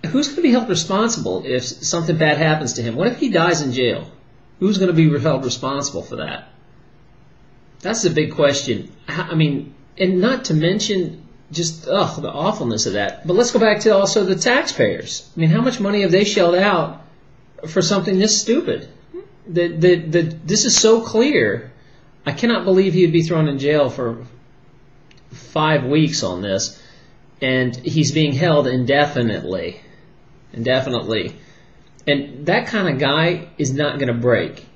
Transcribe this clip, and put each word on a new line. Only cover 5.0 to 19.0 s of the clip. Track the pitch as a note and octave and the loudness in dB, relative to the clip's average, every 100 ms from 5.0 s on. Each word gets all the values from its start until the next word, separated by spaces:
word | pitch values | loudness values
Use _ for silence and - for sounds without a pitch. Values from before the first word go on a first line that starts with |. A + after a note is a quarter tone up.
| D#3+ C#3+ | 4 4
held | D#3 C3 | 0 0
responsible | B2+ - C3+ C#3 C#3 E2+ | -2 -4 -4 -4 -6 -8
for | - - | -10 -10
that? | D2+ - - - - - - - - - - - - - - - | -10 -10 -14 -20 -20 -20 -20 -20 -20 -20 -20 -20 -20 -20 -20 -10
That's | - A3+ | -6 -2
the | F#3 | 0
big | D#3 D3+ | 0 -2
question. | - C#3+ C#3 - G#2 F2 - - | 2 2 2 -4 -6 -6 -16 -10
I, | E3 E3 | -8 -2
I | |
mean, | D#3+ D#3 C3+ - - - - | 0 0 0 -8 -18 -20 -4
and | F#3 F#3 | 0 2
not | G#3+ C4 - | 0 0 0
to | |
mention | D#3 E3 G3+ - G3 F3 - - - - | 0 2 0 -2 -2 -4 -8 -20 -20 -12
just, | D#3 E3 - - | -6 -6 -6 -4
ugh, | F#3+ F3 - | -2 -2 -4
the | G#2 | -10
awfulness | C#3 F3+ G#3+ B2 G#2 A2+ | -4 -4 -2 -4 -2 -2
of | |
that. | G2+ G2+ - E3 | -2 -4 -6 -2
But | |
let's | F3+ A#3+ | 0 2
go | A#3 | 2
back | A3 G#3 | 2 4
to | A3 | 4
also | G3 G3 A3 | 4 4 2
the | F#3 | 0
taxpayers. | F3+ B3+ C4 D#4+ - A#2 - - - - - | 0 2 0 0 0 0 0 -8 -12 -12 0
I | |
mean, | D#3+ | 2
how | G#3 | 4
much | B3 - | 2 0
money | G3 G#3 | -2 0
have | G3 | 4
they | F#3 | 4
shelled | G#3 G#3 F3 | 4 2 4
out | F3+ G3+ F3+ D#3 - - - - - - - D#3+ | 4 2 2 -2 -6 -20 -20 -20 -20 -20 -16 -4
for | F#3+ | 0
something | E3 G3+ G#3 F#3+ | 2 0 2 2
this | G3+ - | 2 0
stupid? | - C4 - - - - | 2 0 0 -6 -8 -20